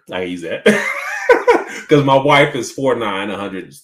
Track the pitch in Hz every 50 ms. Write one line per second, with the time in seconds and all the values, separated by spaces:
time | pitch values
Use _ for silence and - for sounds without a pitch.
0 | _ - 101 92 92 90 90 87 82 - - - - 220 208 196 - - - -
1 | - - 784 - - - 480 - - 494 427 - - - - - - - 156 143
2 | 135 135 135 139 135 147 147 139 147 143 143 123 110 - - 143 135 131 120 117
3 | 113 104 95 98 101 104 95 98 101 98 95 92 85 71 71 -